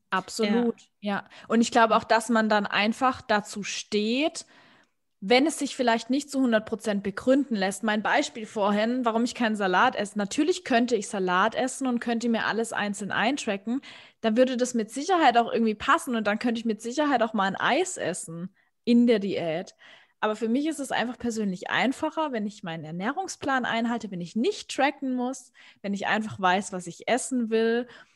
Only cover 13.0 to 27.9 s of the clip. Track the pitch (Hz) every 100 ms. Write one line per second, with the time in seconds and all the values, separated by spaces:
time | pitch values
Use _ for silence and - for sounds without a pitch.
13 | 196 - 214 285 - 202 226 269 - -
14 | - _ 226 220 254 240 247 233 214 269
15 | 330 349 285 233 226 226 226 214 - 330
16 | - 233 214 208 247 226 226 208 233 269
17 | 294 254 220 214 190 - 170 269 370 -
18 | 139 180 - 170 185 _ _ _ - 240
19 | 240 220 196 139 165 160 190 - - -
20 | _ _ 214 214 226 254 311 285 269 -
21 | 233 233 240 220 202 180 - 139 220 -
22 | 311 320 302 233 208 - 170 165 151 170
23 | 208 302 381 - 285 262 - 226 233 233
24 | 202 180 170 214 339 - - - 269 294
25 | 269 254 247 269 - _ - _ 202 196
26 | - 208 214 - 185 190 - 185 175 -
27 | - 254 - 254 226 226 226 233 240